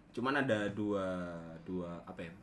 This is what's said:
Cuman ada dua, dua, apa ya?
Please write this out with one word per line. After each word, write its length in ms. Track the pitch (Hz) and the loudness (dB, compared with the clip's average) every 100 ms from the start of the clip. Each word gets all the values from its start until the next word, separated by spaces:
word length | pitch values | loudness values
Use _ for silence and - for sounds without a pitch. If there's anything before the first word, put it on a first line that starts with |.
| - | -12
Cuman 220 | - 127 143 | -2 2 4
ada 340 | 135 107 104 | 6 4 4
dua, 360 | 101 104 101 95 92 87 85 82 82 | 2 2 2 2 0 -2 -6 -8 -10
dua, 280 | - 92 85 85 | -4 -2 -2 -6
apa 180 | - 92 | -10 -8
ya? 80 | 85 90 | -8 -10